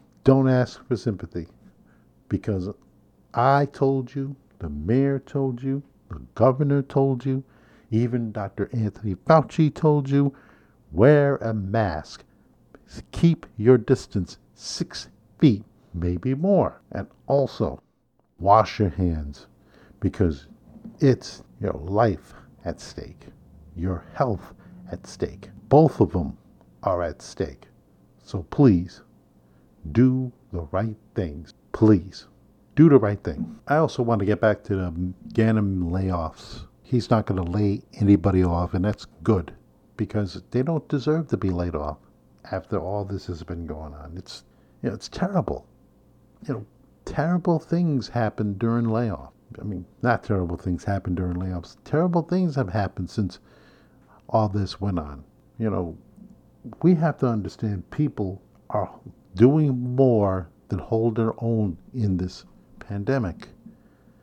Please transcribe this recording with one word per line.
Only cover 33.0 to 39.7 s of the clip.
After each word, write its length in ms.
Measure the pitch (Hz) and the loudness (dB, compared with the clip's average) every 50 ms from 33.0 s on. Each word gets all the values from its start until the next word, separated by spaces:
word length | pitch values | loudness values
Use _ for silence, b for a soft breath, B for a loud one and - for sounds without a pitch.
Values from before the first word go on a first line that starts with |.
| - 101 104 98 - | 6 4 -2 -4 -6
thing. 360 | - - - - - - - - | -8 -6 -6 -8 -10 -12 -14 -4
I 100 | - 143 | -2 0
also 260 | 156 165 117 - - 123 | 2 2 0 0 -2 0
want 180 | 113 113 104 | 0 2 0
to 60 | 101 | 2
get 140 | 98 104 - | 0 0 2
back 220 | - 110 104 - - | 2 2 2 0 -2
to 120 | - 101 | -4 -4
the 160 | 95 92 90 82 87 90 90 92 - - - - | -2 -2 -4 -4 -4 -4 -6 -6 -8 -14 -8 0
Ganim 580 | - 110 113 113 110 104 98 95 92 90 85 | 2 2 4 4 2 2 0 0 -2 -2 -2
layoffs. 760 | 87 95 95 92 92 87 80 80 - - - - - - - - _ _ _ | -2 -2 -2 -2 -2 -2 -4 -6 -8 -12 -18 -18 -16 -16 -16 -18 _ _ _
He's 280 | - 127 120 - - | -2 -2 -2 2 2
not 160 | 120 110 104 | 2 2 2
gonna 160 | - 101 95 90 | 0 -2 -2 -2
lay 400 | 85 87 104 104 101 101 - - _ - | -2 0 0 0 0 0 -2 -6 _ -6
anybody 500 | - 104 98 101 92 82 98 92 92 92 | 0 6 6 6 6 6 4 4 4 4
off, 300 | 90 85 87 90 87 - | 4 2 0 -2 -2 -2
and 100 | 90 92 | -2 0
that's 220 | 104 104 - - - _ - - | 0 -2 -4 -8 -20 _ -8 0
good, 280 | - 110 92 82 - - - _ _ | 2 2 2 0 -6 -12 -20 _ _